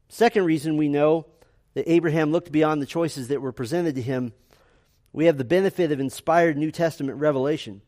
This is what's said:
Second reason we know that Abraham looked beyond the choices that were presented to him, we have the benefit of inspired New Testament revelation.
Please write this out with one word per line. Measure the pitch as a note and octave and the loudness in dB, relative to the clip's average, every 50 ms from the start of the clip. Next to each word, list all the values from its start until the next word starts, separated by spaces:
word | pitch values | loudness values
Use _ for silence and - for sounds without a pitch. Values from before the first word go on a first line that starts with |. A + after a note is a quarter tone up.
| _ _ | _ _
Second | - - G#3+ A#3+ - G#3+ F#3 | -2 2 2 2 4 2 2
reason | E3 D#3+ D3+ C#3 D#3+ D#3 D3+ | 2 0 0 0 -2 -2 0
we | D3+ D3 | 0 0
know | C#3+ C#3+ D3 D3+ D#3+ E3 D#3 - _ _ _ _ _ _ _ _ - | 2 2 4 4 2 2 -2 -6 _ _ _ _ _ _ _ _ -8
that | C3+ - E3+ | -6 0 2
Abraham | E3 E3+ E3 D#3+ D3 E3 D#3 D3 | 2 2 2 2 0 0 2 2
looked | D#3 F3 - - | 0 -2 -2 -2
beyond | C#3+ D3+ D#3 D#3 D#3 D3 | 0 2 2 2 2 0
the | C#3 | -4
choices | - - E3+ E3+ D#3 - C#3+ B2+ A#2 | -4 -4 -4 -4 -4 -4 -6 -6 -6
that | C#3+ C3 | -4 -4
were | C3+ C3 | -4 -6
presented | A#2 - B2+ A2 D3+ F3 F3 E3 C#3 | -8 -8 -6 -4 -2 -2 -2 -2 -4
to | C3 | -4
him, | A#2 C3+ C3 B2+ B2+ A#2+ - _ _ _ _ _ _ _ _ _ _ _ _ _ _ _ - | -4 -4 -4 -4 -4 -6 -8 _ _ _ _ _ _ _ _ _ _ _ _ _ _ _ -4
we | - D#3 | 2 4
have | E3+ D#3+ C#3 | 4 4 2
the | B2+ | 2
benefit | A2+ E3+ F#3 G3 F#3+ - - F3+ D3+ | 0 2 2 2 0 0 0 0 0
of | D3 C3 | 0 -2
inspired | C3+ C3 - - - - D#3+ F3 E3+ E3+ D3+ C#3 | -4 -4 -6 -6 -2 2 4 4 4 4 2 0
New | D#3 D#3+ | -2 -4
Testament | D3 - E3+ D#3+ - - C#3+ C3+ A2+ C3+ | -2 -2 -2 -2 -2 -2 -6 -6 -4 -2
revelation. | D3 D3+ C#3+ C3 C3 C#3+ D#3+ D3+ - A2+ G2 G2 - | 0 0 2 2 0 0 -2 -4 -6 -10 -16 -18 -18